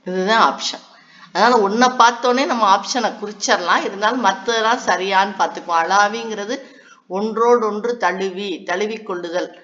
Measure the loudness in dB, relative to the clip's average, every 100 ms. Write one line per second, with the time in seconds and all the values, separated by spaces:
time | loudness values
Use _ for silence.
0 | -6 -4 2 4 4 2 -8 -10 -16 -20
1 | _ -20 -8 2 4 4 2 2 2 4
2 | 4 4 0 0 0 0 2 2 0 -2
3 | -4 -4 -12 -8 -2 0 2 0 0 -2
4 | -2 2 0 0 -2 0 0 0 0 -2
5 | 2 2 0 0 -2 -2 -2 0 2 4
6 | 4 0 -8 -8 -6 -8 -10 -20 -20 -20
7 | _ -4 -4 0 4 4 2 -2 -4 -2
8 | -2 0 -4 -4 -6 -8 -4 -4 -2 -6
9 | -8 -8 -4 -4 -6 -10